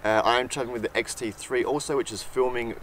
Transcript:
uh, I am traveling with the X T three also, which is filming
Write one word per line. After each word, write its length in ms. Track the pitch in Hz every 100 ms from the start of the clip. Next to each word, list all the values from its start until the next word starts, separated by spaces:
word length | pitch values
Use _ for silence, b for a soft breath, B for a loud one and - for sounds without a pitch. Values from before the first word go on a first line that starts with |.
uh, 180 | 107 110
I 160 | 107 120
am 80 | 123
traveling 260 | 147 120
with 100 | 120
the 140 | 110 -
X 160 | 117
T 180 | - 117
three 320 | - - 127
also, 340 | 117 143 143 139
which 140 | 117
is 120 | 104
filming 520 | - 131 127 120 117 -